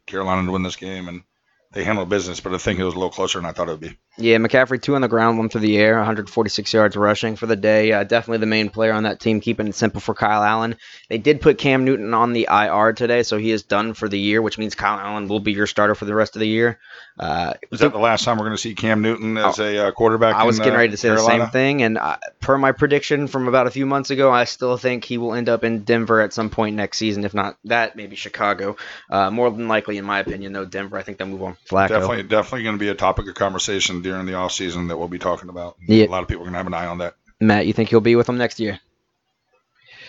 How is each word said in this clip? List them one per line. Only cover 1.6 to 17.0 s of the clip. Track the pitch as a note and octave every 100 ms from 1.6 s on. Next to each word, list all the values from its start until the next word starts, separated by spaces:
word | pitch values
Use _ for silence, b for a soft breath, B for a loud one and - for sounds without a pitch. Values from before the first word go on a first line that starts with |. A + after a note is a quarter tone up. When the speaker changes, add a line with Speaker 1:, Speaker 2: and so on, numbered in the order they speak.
| _
Speaker 1:
they | G2+
handled | F2+ G2+ F2+
business, | G2+ F2+ E2+
but | F#2
I | F2+
think | A2+ F#2
it |
was | F#2
a | F2
little | F2+
closer | - F#2 F#2+
than | E2+
I |
thought | D#2+ E2+
it |
would | D#2
be. | D#2+ - _ -
Speaker 2:
Yeah, | A#2 A2+
McCaffrey, | A2+ B2+ B2+ B2
two | -
on | C#3
the | A#2+
ground, | A2+ A#2 A2+
one | A2
through | A2+
the | G#2+ G#2
air, | G#2+ A2+
a |
hundred | A2 G#2+ G2
forty-six | A#2 G#2+ - G2+
yards | A2 G#2 G2+
rushing | G#2 G#2 A2+
for | G#2+ A2+
the | G#2
day. | G#2+ G#2+ G#2+
Uh, | G#2
definitely | G2 A#2 A2+ A2+
the | A2
main | A2 G#2
player | G#2+ A2+
on | G#2+
that | G#2+ -
team, | A2+ G#2+
keeping | A#2+ A2 G#2+
it |
simple | - A2 G#2
for | -
Kyle | - G#2+ G#2+
Allen. | G#2 A2+ A2+ A2+ B B B
They | A#2
did | C#3 D3
put | D#3 -
Cam | C#3+ C3 C3
Newton | B2+ G#2+
on | A2+ A#2+
the | A#2+ -
I | G#2 G#2
R | G2 A2
today, | A2 A#2+ A#2+
so | A2+ G#2+
he | A2
is | G#2+
done | - G2+ A2+
for | G#2 G#2+
the | G2+
year, | G2+ A2
which | G#2+ A2
means | G#2+
Kyle | - G2+ G2+
Allen | G2+ G#2+ G2
will | G#2+
be | G#2+
your | G2+ G#2
starter | - G#2
for | G#2
the | G#2
rest | G#2 G#2+ A2
of |
the | A2
year. | A2 A#2 A2+ B B